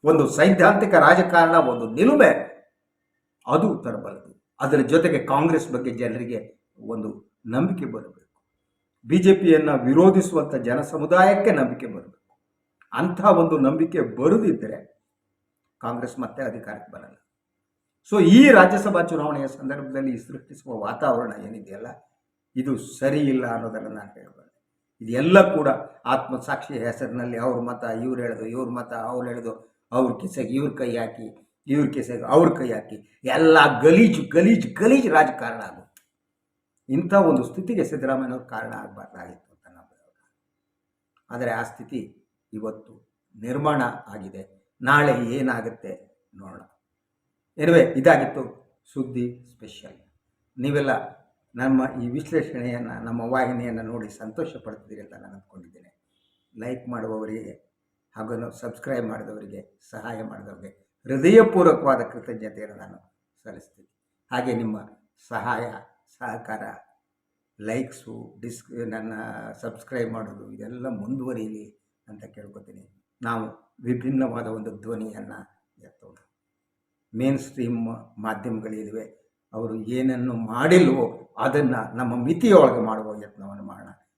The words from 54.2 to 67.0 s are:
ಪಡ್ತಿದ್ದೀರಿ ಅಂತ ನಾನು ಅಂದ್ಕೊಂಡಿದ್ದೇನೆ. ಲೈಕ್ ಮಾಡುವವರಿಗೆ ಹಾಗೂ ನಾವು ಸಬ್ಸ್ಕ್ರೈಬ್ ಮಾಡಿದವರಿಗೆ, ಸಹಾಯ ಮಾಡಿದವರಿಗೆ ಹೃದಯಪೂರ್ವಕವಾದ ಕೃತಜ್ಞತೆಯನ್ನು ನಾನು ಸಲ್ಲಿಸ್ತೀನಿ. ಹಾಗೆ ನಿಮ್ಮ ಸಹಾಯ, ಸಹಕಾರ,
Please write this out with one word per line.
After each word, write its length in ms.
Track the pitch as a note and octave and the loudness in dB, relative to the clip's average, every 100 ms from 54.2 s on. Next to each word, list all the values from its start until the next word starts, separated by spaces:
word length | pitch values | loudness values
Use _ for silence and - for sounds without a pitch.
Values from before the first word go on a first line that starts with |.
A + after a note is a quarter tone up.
| A2 A2 D#3+ - | -14 -10 -10 -10
ಪಡ್ತಿದ್ದೀರಿ 380 | - A2 _ G#2 | -18 -18 _ -20
ಅಂತ 120 | G2+ | -20
ನಾನು 200 | G2+ G2+ | -20 -20
ಅಂದ್ಕೊಂಡಿದ್ದೇನೆ. 640 | G2 _ F#2+ E2+ F2 F2+ _ _ _ _ _ _ A2 | -20 _ -20 -20 _ _ _ _ _ _ _ _ -16
ಲೈಕ್ 320 | A#2+ B2+ B2 | -12 -12 -10
ಮಾಡುವವರಿಗೆ 880 | A#2+ A2 A2 G#2+ A2 - - _ _ _ _ _ A2 | -10 -8 -8 -10 -12 -14 -20 _ _ _ _ _ -16
ಹಾಗೂ 200 | A2 A#2 | -10 -10
ನಾವು 160 | A#2 | -10
ಸಬ್ಸ್ಕ್ರೈಬ್ 560 | - A#2+ - C3+ B2+ A2+ | -12 -16 -14 -8 -6 -6
ಮಾಡಿದವರಿಗೆ, 720 | A2 G#2+ G#2+ G2+ G2 - _ _ | -10 -14 -16 -16 -20 -20 _ _
ಸಹಾಯ 340 | A#2 A2+ A2+ | -16 -14 -12
ಮಾಡಿದವರಿಗೆ 640 | G#2+ G#2 G2+ G2 G2 _ _ _ - | -14 -16 -20 -20 -20 _ _ _ -6
ಹೃದಯಪೂರ್ವಕವಾದ 960 | C3 D#3+ A3+ G#3+ F#3 E3 - C#3 C3 | 2 8 8 8 6 4 4 2 0
ಕೃತಜ್ಞತೆಯನ್ನು 760 | A#2 A#2+ B2+ A2 G#2+ G#2 G#2+ G#2+ | -2 -10 -14 -12 -14 -14 -18 -18
ನಾನು 220 | G2 - _ _ _ _ | -20 -20 _ _ _ _
ಸಲ್ಲಿಸ್ತೀನಿ. 440 | A2+ - _ _ _ _ _ _ _ | -20 -20 _ _ _ _ _ _ _
ಹಾಗೆ 220 | B2+ B2 | -6 -4
ನಿಮ್ಮ 260 | A#2 A2+ G#2 G#2+ _ _ _ _ | -4 -4 -8 -12 _ _ _ _
ಸಹಾಯ, 460 | A2+ A2 A2+ A#2 A2 - _ _ _ | -8 -6 -6 -8 -12 -20 _ _ _
ಸಹಕಾರ, 440 | B2 A2 - A2 G2+ - _ _ | -12 -12 -12 -12 -12 -18 _ _